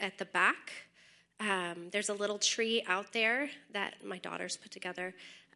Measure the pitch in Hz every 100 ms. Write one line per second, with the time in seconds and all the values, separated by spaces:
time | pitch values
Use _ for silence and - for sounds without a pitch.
0 | 196 - 185 180 190 320 - - - _
1 | - - _ - 208 190 175 170 170 202
2 | 208 202 208 208 - - 226 226 202 185
3 | 202 233 220 240 285 - - 202 202 -
4 | 202 185 180 170 180 - - - 185 180
5 | 180 185 - - -